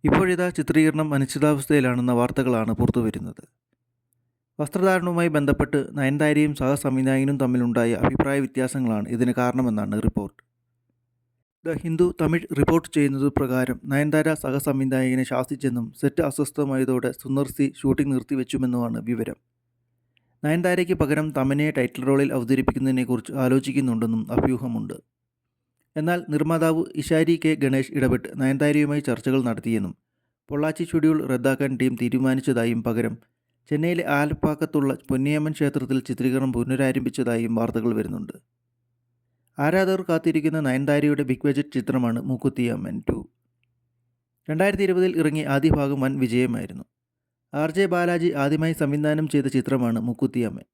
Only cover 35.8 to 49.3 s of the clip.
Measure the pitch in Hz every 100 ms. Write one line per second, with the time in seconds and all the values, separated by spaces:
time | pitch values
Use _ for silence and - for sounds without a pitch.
35.8 | 127 135 - 120 127 131 135 120 120 131
36.8 | 135 131 120 120 120 117 117 113 113 113
37.8 | 117 107 107 95 - - _ _ _ _
38.8 | _ _ _ _ _ _ _ - 147 185
39.8 | 190 190 185 160 165 160 151 160 143 131
40.8 | 143 147 147 143 143 127 147 135 143 131
41.8 | 113 135 120 117 135 127 139 131 120 113
42.8 | - 101 - 113 - _ _ _ _ _
43.8 | _ _ _ _ _ _ - 156 196 196
44.8 | 190 180 185 165 151 151 139 139 156 151
45.8 | 139 139 131 139 127 120 127 117 - -
46.8 | - _ _ _ _ _ _ 143 160 160
47.8 | 196 175 175 175 170 143 139 156 160 160
48.8 | 143 147 151 156 156